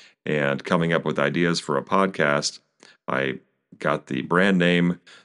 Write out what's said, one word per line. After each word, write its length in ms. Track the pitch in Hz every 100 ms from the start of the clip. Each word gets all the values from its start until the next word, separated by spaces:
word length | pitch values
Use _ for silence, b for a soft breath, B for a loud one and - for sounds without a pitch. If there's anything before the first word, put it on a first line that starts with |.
| B _ 78
and 400 | 76 69 69 -
coming 260 | 90 82
up 140 | 82 78
with 120 | 76
ideas 440 | 73 80 85 85
for 160 | - 69
a 60 |
podcast. 760 | - 95 98 92 76 73 - - _ _ B B -
I 320 | 67 67 64 _ _ _ -
got 280 | 78 71 -
the 160 | 65
brand 340 | - 87 98 92
name, 420 | 87 87 87 87 B B